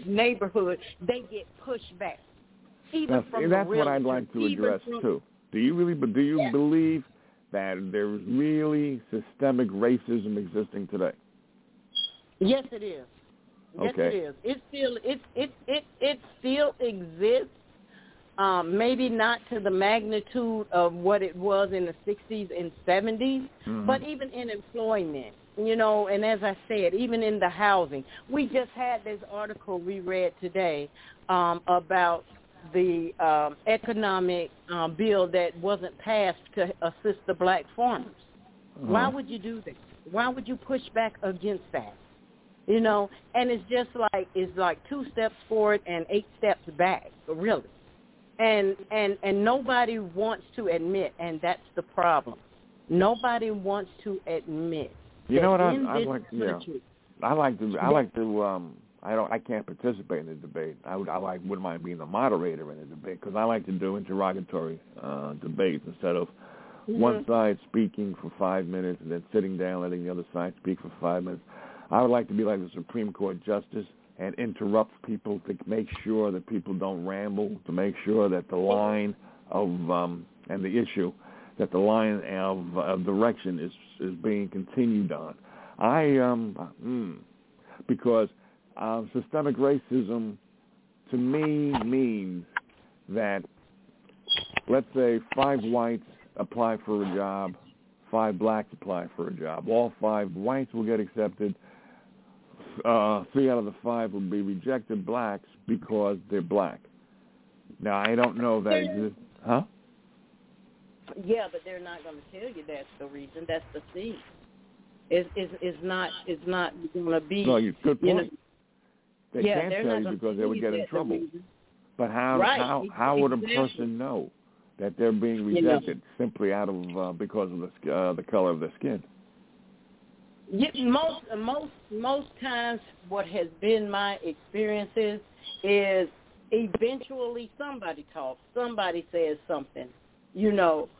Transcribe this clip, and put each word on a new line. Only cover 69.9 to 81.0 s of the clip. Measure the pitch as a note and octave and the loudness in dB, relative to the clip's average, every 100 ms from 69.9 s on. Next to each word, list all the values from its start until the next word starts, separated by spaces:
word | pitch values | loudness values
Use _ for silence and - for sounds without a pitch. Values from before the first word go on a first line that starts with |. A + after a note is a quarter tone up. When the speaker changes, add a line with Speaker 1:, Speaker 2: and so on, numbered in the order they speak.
| F2 | -4
Speaker 2:
the | F2 | -4
other | F2+ E2+ | -6 -6
side | F2 F2+ - | -4 -4 -4
speak | - F2+ | -4 -4
for | F2 - | -6 -4
five | F2 F2+ | -2 -2
minutes. | F2+ F2 - - - - - | -4 -8 -14 -20 -20 -20 -2
I | A2 | 2
would | B2 | 4
like | A#2+ G#2 | 2 0
to | |
be | G#2 | -2
like | G#2+ G2 | 0 -2
the | F2+ | -4
Supreme | D#2+ E2 A#2 G#2+ | -10 -10 -6 -6
Court | F2 G2 F2 G#2 | -4 -6 -4 -4
justice | G2+ - A2 G2 _ _ - | -4 -4 -10 -10 _ _ -10
and | F#2+ - | -8 -6
interrupt | A#2 - G2+ G#2+ G#2+ - | -6 -4 0 2 2 -4
people | - G#2 A2 G2+ - | -8 -6 -4 -6 -6
to | F#2 - | -8 -4
make | A2 G#2 - | -4 -4 -6
sure | G#2+ A2 G#2 | -2 2 2
that | F#2 - | 0 -4
people | G#2 F#2 F#2 | -6 -4 -4
don't | F#2+ F2+ F2+ | -4 -4 -6
ramble, | G2 G#2 G2+ G#2 G#2 - | -6 -4 -2 -4 -6 -4
to | |
make | F2 G2+ - G#2 | -2 -2 -2 2
sure | A2 G2+ | 4 4
that | F2+ - | 2 0
the | F#2 | 0
line | F#2+ G2+ G#2 G#2+ G#2 G2+ - - - | 2 4 2 0 -2 -6 -14 -20 -6
of, | F2+ G2 F2+ E2 | -2 0 0 0
um, | F2 F2 E2+ E2 - - | 0 0 -4 -12 -18 -8
and | G2 | -6
the | F#2+ A#2 | 0 0
issue, | A2 G2+ | 0 0